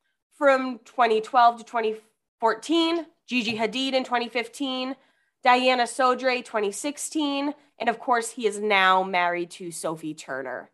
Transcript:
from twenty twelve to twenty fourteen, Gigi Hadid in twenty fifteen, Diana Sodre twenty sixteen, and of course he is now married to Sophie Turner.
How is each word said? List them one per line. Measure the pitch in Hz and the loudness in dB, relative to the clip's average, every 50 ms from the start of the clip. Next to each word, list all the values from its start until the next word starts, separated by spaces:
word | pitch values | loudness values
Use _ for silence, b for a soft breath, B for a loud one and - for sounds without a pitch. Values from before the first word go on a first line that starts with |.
| _ _ _ _ _ _ _ - | _ _ _ _ _ _ _ 2
from | 294 277 269 262 262 262 247 220 | 4 4 4 4 2 -4 -8 -10
twenty | _ - - - 247 226 220 220 | _ -6 0 2 2 4 2 2
twelve | 220 - - 254 240 233 233 226 | 0 2 4 6 6 6 4 2
to | 220 | -4
twenty | - - 240 196 220 214 - - _ _ _ _ _ _ _ | -8 -6 -4 -2 -4 -4 -6 -10 _ _ _ _ _ _ _
fourteen, | 226 226 220 220 - - 311 339 330 330 339 339 311 - _ _ _ - | -2 -2 -2 -2 -2 0 0 2 2 2 0 -4 -6 -8 _ _ _ -6
Gigi | 240 254 214 220 226 220 | -4 -2 -2 -2 -2 -2
Hadid | 226 208 196 254 269 269 262 | -2 -4 -2 -4 -4 -2 -2
in | 262 254 | -2 -2
twenty | 254 247 240 233 233 | -2 -2 -4 -4 -4
fifteen, | 240 247 233 233 - - 285 262 254 254 254 254 269 - _ _ _ _ _ _ _ _ - | -4 -6 -6 -6 -8 -8 -8 -6 -6 -6 -6 -8 -10 -12 _ _ _ _ _ _ _ _ 4
Diana | 254 247 254 254 254 254 247 240 | 4 4 6 6 4 4 2 2
Sodre | 240 - - 262 254 254 240 254 262 247 247 - | 0 0 2 2 2 2 2 2 0 0 0 -2
twenty | - - 220 208 202 | -6 -4 -4 -2 -4
sixteen, | 196 - - 294 285 - - - - 320 294 277 277 277 285 294 294 b b b b - | -4 -4 -6 -6 -6 -6 -8 -6 -4 -4 -2 -2 -2 -2 -4 -4 -6 b b b b -6
and | - 240 | -4 -4
of | 226 220 | -4 -2
course | - - 247 233 226 - | -2 0 0 0 0 -4
he | - 262 233 208 | -6 -4 -4 -2
is | 202 202 | -2 -2
now | 208 214 202 196 190 185 185 190 190 | 0 2 4 4 6 6 4 4 2
married | 190 190 180 175 175 175 175 175 170 | 0 0 0 0 0 0 -2 -4 -6
to | - - 190 170 | -10 -12 -14 -12
Sophie | 165 - - 170 160 160 156 156 156 | -10 -8 -6 -6 -6 -6 -8 -10 -12
Turner. | 156 - - 135 131 135 127 123 101 85 - | -12 -12 -10 -10 -8 -8 -8 -10 -10 -12 -16